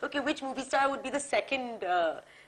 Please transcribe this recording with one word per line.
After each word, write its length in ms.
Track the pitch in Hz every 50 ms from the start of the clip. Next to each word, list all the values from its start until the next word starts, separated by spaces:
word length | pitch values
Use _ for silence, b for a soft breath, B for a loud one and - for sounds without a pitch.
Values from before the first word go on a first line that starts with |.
| -
Okay, 160 | 285 285 285
which 240 | 240 294 302 - 277
movie 180 | 262 254 262
star 280 | 262 - 302 277 277 277
would 100 | 277 -
be 80 | 247 262
the 100 | 254 277
second, 640 | - - 233 208 - - 277 262 247 240 226 208 196
uh, 380 | 175 180 175 170 160 - - - B B B B